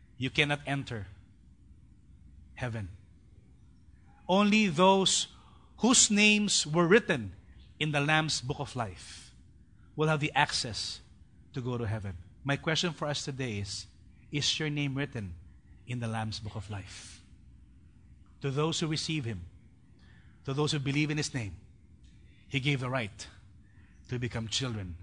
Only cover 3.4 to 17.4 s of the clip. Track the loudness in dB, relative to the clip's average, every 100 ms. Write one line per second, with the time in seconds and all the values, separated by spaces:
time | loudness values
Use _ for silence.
3.4 | -20 -20 -20 -20 -20 -20 -20 -10 2 4
4.4 | 6 6 4 6 8 8 6 2 -2 -8
5.4 | -20 -20 -20 0 4 6 6 8 8 6
6.4 | 4 0 2 2 6 6 4 -2 -4 -12
7.4 | -20 -20 -14 -4 -2 0 2 2 2 -2
8.4 | -4 -6 -6 -4 -6 -8 -16 -18 -20 -20
9.4 | -20 -20 -20 -20 -12 -2 2 2 2 2
10.4 | 2 0 -4 -6 -8 -10 -16 -20 -20 -20
11.4 | -14 -8 -4 -4 -2 -4 -6 -12 -16 -10
12.4 | -4 -4 -2 0 -2 -2 -4 -4 -6 -6
13.4 | -6 -6 -6 -10 -12 -20 -20 -20 -8 -2
14.4 | -2 0 -2 -2 -2 -2 -4 -6 -10 -12
15.4 | -18 -20 -20 -20 -10 -6 -4 -4 -4 -6
16.4 | -8 -10 -8 -10 -10 -16 -18 -20 -20 -20